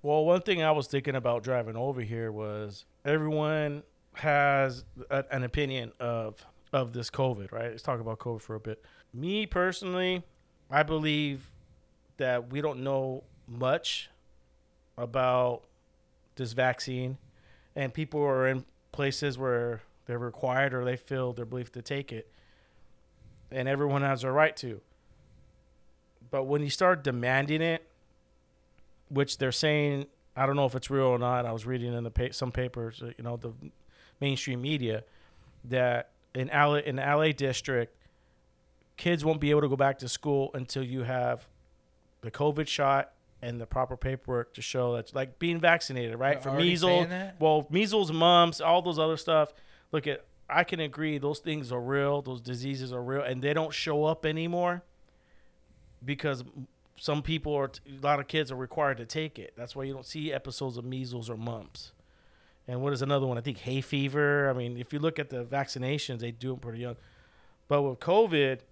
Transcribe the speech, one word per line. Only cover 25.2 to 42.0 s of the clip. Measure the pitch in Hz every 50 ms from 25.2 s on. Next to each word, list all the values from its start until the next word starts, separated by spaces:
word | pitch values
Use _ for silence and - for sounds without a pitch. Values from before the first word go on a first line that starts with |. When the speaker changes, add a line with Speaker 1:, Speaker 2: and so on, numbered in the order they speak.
| - - - - - - _ _ _ _ _ _ - - _ _ _ _ _ _ 120 120
Speaker 1:
But | - 135 131
when | 131 143 147
you | 147 143
start | - - 185 180 180 156 139
demanding | 143 123 120 120 127 127 135 143 143 156 156
it, | 165 170 165 165 - - _ _ _ _ _ _ _ _ _ _ _ _ _ _ _ _ _ - - - - _ _ _
which | 143 135 143 135 - -
they're | 139 131
saying, | 120 - - 151 151 151 147 147 143 139 143 - _ _ _ - _
I | 131 135
don't | 135 139
know | 143 139
if | 127 120
it's | 131 - -
real | 135 135 135
or | 127 123 120
not, | 123 123 127 123 120
I | 117
was | 113 113 107
reading | 120 127 123 120 120 120
in | 120 117
the | 113
pa-, | - - 123 131
some | - - 135 123
papers, | 117 131 127 123 - 120 117 113 113 -
uh, | 123 120 123
you | - 117
know, | 120 120
the | 120 120 120 113 123 147 151 - - - - - - - - _ _
mainstream | 139 139 135 131 - 139 127 123
media, | 123 143 156 143 123 110 110 110 117 - - - - - - - - - - - -
that | 123 127 127 127 123 120 120 120 - _ _ _ _ -
in | 127 127 -
L | - 143 147 147 147
A, | 147
in | - 151 127
the | 135 135
L | 143 147 147
A | 156 160
district, | 143 - 139 135 127 - - - 131 120 117 - _ _ _ _ _ _ _ _ _ _ _ _ _ _ _ _ _ _ _ _ _
kids | - - 175 175 156 147
won't | 160 160 151
be | 147 147
able | 147 147
to | 147 139
go | 135
back | 135 135 139 135 -
to | 131 120
school | - - - 151 143 139 135 135 -
until | 135 127 - - 135
you | 131 120 127 131
have | 120 123 127 127 123 123 123 120 - - - _ _ _ _ _ _ _ _ _